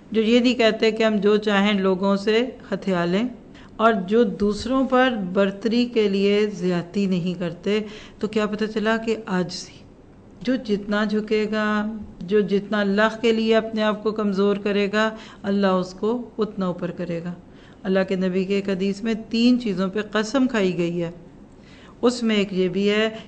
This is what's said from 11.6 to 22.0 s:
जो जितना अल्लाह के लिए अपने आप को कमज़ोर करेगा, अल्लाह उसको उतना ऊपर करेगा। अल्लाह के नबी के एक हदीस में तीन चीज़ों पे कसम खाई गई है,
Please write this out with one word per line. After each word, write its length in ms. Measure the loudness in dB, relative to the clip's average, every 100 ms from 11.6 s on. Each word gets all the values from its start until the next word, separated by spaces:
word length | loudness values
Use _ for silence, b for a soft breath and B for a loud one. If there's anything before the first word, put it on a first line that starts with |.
| 0 -2 -2 -6 -12 -14
जो 180 | 0 2
जितना 400 | 2 0 0 -2
अल्लाह 340 | 0 2 2 2
के 160 | 2
लिए 220 | 2 4
अपने 280 | 2 2 -2
आप 200 | -2 0
को 80 | -4
कमज़ोर 460 | -2 -2 2 2 2
करेगा, 540 | 0 0 0 0 0 -2 B B
अल्लाह 300 | -2 2 2
उसको 400 | 2 0 -4 -2 -2 -6 -6
उतना 300 | -6 -2 -4
ऊपर 220 | -4 -6
करेगा। 440 | -8 -6 -6 -8 -12 -16 B B B -2
अल्लाह 180 | 0
के 120 | 2 0
नबी 300 | 0 0 0
के 120 | -2
एक 120 | -2
हदीस 340 | -2 -2 -2
में 120 | -4 -4 -4
तीन 280 | 2 4 4
चीज़ों 320 | 0 -2 -2
पे 140 | -2 -4 -2
कसम 320 | 0 2 2
खाई 240 | 2 0
गई 240 | 0 -2 -2
है, 160 | -6 -8 -18 -20 -20 B B B B B